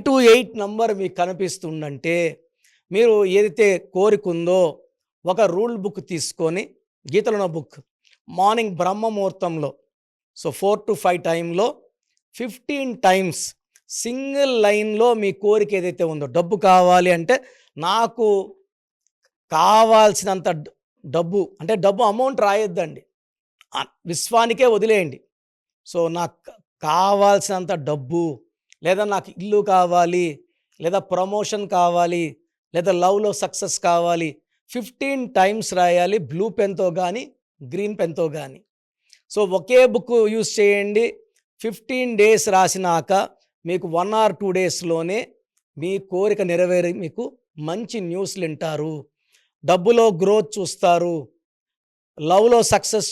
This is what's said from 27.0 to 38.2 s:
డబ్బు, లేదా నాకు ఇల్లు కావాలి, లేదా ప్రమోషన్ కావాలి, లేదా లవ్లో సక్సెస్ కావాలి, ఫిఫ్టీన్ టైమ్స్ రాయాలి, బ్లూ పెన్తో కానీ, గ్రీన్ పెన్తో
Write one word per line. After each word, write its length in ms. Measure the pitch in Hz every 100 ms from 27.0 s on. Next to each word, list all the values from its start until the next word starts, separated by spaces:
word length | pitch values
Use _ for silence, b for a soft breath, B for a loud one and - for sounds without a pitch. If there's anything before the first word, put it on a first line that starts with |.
| 190 202 202 202 - 185 180
డబ్బు, 720 | 175 143 147 127 170 170 127 _ _ _ _
లేదా 220 | 165 190
నాకు 280 | 208 190 196 -
ఇల్లు 220 | 196 208
కావాలి, 800 | 202 185 180 175 170 180 175 143 _ _ _ _
లేదా 180 | 156 196
ప్రమోషన్ 720 | - 180 190 208 202 214 202
కావాలి, 680 | 185 175 175 175 175 165 - _ _ _
లేదా 180 | 170 175
లవ్లో 400 | 180 180 202 214
సక్సెస్ 480 | - 185 - 185 -
కావాలి, 560 | 185 170 170 170 160 135 _ _ _
ఫిఫ్టీన్ 640 | 247 214 - 277 277 247
టైమ్స్ 400 | 202 190 214 -
రాయాలి, 440 | 185 180 175 175 214
బ్లూ 300 | 131 160 220
పెన్తో 420 | 190 202 185 185
కానీ, 420 | 170 180 202 - _ _ _
గ్రీన్ 340 | 135 180 208 202
పెన్తో 300 | 170 160